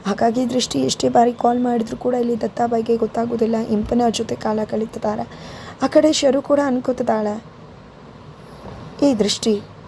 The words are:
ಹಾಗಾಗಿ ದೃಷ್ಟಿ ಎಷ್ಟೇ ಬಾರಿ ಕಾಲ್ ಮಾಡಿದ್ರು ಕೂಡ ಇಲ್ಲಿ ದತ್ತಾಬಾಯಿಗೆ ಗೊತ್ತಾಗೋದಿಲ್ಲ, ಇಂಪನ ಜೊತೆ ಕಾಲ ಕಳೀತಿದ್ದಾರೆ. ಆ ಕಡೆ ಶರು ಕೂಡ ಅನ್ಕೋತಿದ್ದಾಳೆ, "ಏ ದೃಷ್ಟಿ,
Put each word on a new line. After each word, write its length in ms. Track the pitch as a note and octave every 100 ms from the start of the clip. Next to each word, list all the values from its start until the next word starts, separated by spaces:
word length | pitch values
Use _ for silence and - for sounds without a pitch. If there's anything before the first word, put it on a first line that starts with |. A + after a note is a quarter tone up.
| -
ಹಾಗಾಗಿ 440 | G3 A#3 A3+ B3+
ದೃಷ್ಟಿ 280 | B3+ A#3+ C#4
ಎಷ್ಟೇ 300 | C4 - C4
ಬಾರಿ 240 | B3 A#3+
ಕಾಲ್ 300 | A#3 A#3+ B3
ಮಾಡಿದ್ರು 340 | B3 A#3+ A3+ B3
ಕೂಡ 180 | B3
ಇಲ್ಲಿ 260 | B3 A#3+ A#3
ದತ್ತಾಬಾಯಿಗೆ 560 | A3+ - A#3 A#3 A3+ A#3
ಗೊತ್ತಾಗೋದಿಲ್ಲ, 600 | A3+ A#3 A#3 A#3+ A3 A3+ A3+
ಇಂಪನ 320 | G#3+ G#3+ A#3+ A#3+
ಜೊತೆ 240 | A3 A3+
ಕಾಲ 260 | A#3+ A3+ G#3+
ಕಳೀತಿದ್ದಾರೆ. 580 | G#3+ A3 A3 - G#3+ G#3+ A#3 - - - - -
ಆ 40 | C4
ಕಡೆ 260 | D#4 D4+
ಶರು 300 | D#4 C#4+ C4+
ಕೂಡ 180 | - C#4+
ಅನ್ಕೋತಿದ್ದಾಳೆ, 800 | C#4+ B3+ B3 B3 A#3 A3 G#3+ G#3+ - - - - - - - - - - - - - - - -
"ಏ 120 | C#4+
ದೃಷ್ಟಿ, 460 | A#3 G#3 - A3+ G#3 - -